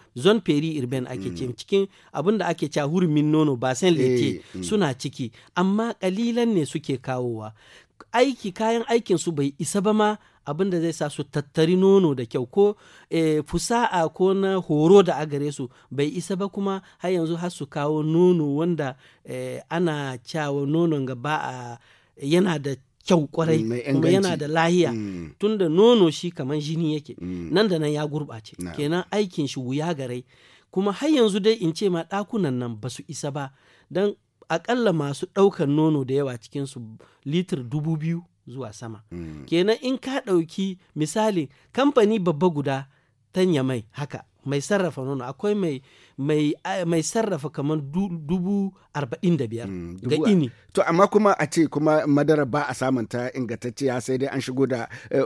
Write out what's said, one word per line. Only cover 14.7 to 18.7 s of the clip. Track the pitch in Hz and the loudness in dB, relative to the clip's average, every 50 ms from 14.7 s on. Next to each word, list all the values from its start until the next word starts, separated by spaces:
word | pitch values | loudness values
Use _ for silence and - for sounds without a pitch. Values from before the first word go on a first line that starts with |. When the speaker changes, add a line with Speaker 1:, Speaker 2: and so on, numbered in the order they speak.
| 156 147 151 165 196 202 190 | 2 4 6 8 10 10 8
Speaker 1:
da | 175 151 135 | 6 2 -2
a | 156 | -4
gare | 156 143 139 143 147 | -4 -4 -4 -4 -4
su | 147 - 135 123 _ _ _ - | -6 -6 -10 -10 _ _ _ -10
bai | 131 131 143 151 147 180 | -4 -2 -2 -2 -2 -4
isa | 175 - 196 | -6 -4 -4
ba | 180 202 196 | -4 -4 -4
kuma | - 202 196 196 190 185 - - _ _ | -4 -4 -4 -4 -4 -6 -8 -14 _ _
har | - 180 | -4 -2
yanzu | 190 180 165 160 170 165 | -2 0 0 -2 -2 -4
har | 175 180 | -6 -6
su | - - 143 | -8 -8 -10
kawo | - - 151 143 147 156 156 151 | -10 -6 -4 -2 -2 0 0 0
nono | 156 160 165 180 180 180 165 151 143 139 | 2 4 6 6 6 6 4 2 0 0
wanda, | 147 170 180 | 0 0 0